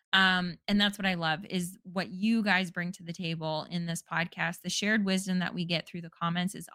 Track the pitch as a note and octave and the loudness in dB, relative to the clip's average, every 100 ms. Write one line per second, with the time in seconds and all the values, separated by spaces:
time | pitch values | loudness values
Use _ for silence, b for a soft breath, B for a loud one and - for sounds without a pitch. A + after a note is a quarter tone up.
0 | - F#3+ F#3+ F3+ F3+ D#3+ - G3+ G3+ G3+ | 0 4 6 4 0 -6 2 4 4 2
1 | G3 F3 D#3+ D#3 - F#3 F3 F#3+ F#3 F#3 | 0 0 0 -2 -2 -2 -2 -8 -8 -6
2 | A#2 F#3 A3 A3+ G#3 F#3 F3+ F3 F3 - | -4 0 2 4 4 2 2 -4 -6 -6
3 | E3+ E3+ E3 E3 D#3+ D#3 - F3 E3+ E3 | -10 -6 -4 -2 -2 -2 -2 -4 -4 -6
4 | - E3 E3+ F3 E3 - F3 - G3+ A3 | -2 -2 -2 -2 -4 -2 -4 0 2 2
5 | F#3+ F#3+ F#3+ F3+ E3+ F3+ E3+ E3 - F3 | 4 2 2 0 0 -2 -2 -2 -4 -10
6 | E3 - E3+ F3 F3+ - - | -12 -4 -2 0 -2 -4 -4